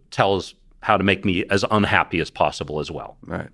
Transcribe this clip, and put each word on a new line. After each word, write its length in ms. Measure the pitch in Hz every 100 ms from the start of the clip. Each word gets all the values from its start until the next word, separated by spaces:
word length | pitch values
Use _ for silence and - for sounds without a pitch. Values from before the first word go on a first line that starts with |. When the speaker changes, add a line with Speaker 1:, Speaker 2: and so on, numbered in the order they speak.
| _
Speaker 1:
tells 440 | - 101 98 - - _ _
how 160 | - 101
to 80 |
make 180 | 98 98 101
me 180 | 90 -
as 160 | 98 113
unhappy 480 | 107 - 92 - 85
as 120 | 76
possible 500 | - 76 - 76 76
as 100 | 73
well. 280 | 69 - -
Speaker 2:
Right. 300 | - 90 -